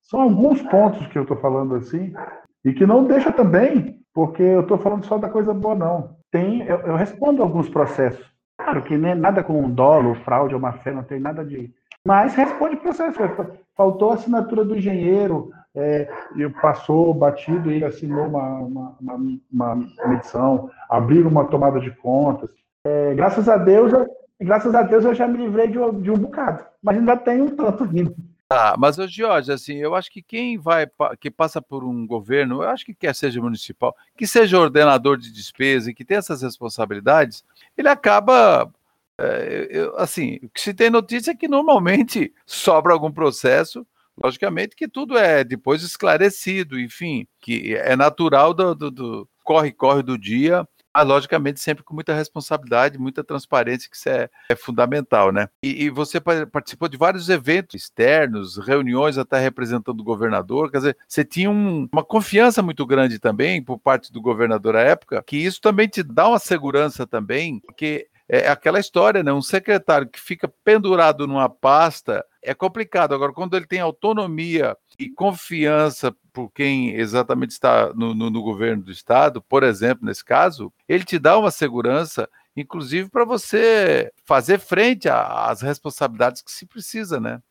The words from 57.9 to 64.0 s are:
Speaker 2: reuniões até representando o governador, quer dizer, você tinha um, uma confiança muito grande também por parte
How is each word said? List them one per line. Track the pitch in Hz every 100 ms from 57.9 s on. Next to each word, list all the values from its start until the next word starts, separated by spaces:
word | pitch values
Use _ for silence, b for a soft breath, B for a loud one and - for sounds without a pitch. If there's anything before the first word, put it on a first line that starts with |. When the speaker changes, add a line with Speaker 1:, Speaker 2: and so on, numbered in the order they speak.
| - 117 156 143 107 95 92
Speaker 2:
reuniões | 104 139 131 123 151 135
até | 127 135
representando | 131 127 120 120 107 113
o |
governador, | 107 110 113 101 92 131 151
quer | 139
dizer, | 139 131 b
você | -
tinha | 147 170 190
um, | 208 202 165 131
uma | 156
confiança | - 220 196 202 240 226
muito | 185 -
grande | 135 135 131 110
também | 117 107 147 180
por | 127 123
parte | - 131